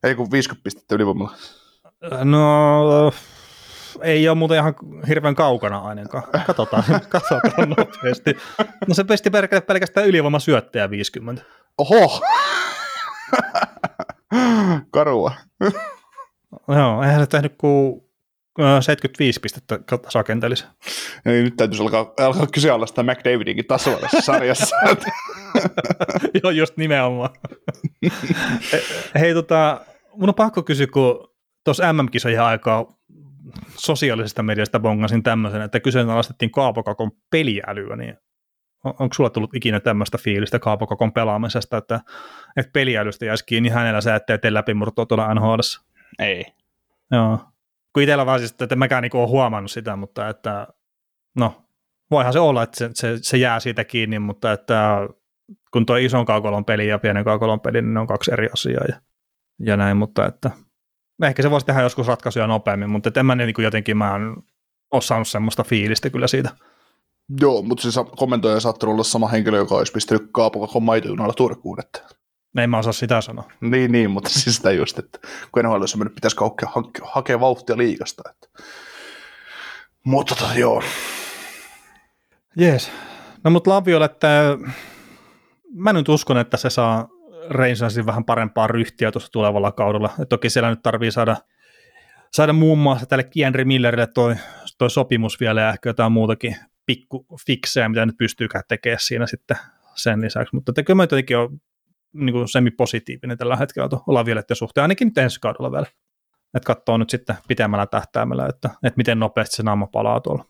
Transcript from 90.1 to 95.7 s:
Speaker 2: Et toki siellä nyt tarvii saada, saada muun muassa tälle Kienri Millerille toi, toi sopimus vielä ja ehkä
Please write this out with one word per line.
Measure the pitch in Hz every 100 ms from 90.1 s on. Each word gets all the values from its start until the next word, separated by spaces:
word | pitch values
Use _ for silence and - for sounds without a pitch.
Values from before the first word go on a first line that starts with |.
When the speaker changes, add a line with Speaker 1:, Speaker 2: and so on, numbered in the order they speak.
| -
Speaker 2:
Et | 143
toki | 123 117
siellä | 127 117
nyt | 113
tarvii | - 110 117
saada, | 110 113 107 _ _ _ _ _ _ _ _ _
saada | - 151
muun | 156 160 156
muassa | 143 127 127
tälle | 131
Kienri | 131 - 139 127 131
Millerille | 131 120 117 117
toi, | - 120 113 - - - -
toi | 123
sopimus | 143 135 120 113 -
vielä | 117 110
ja |
ehkä | 110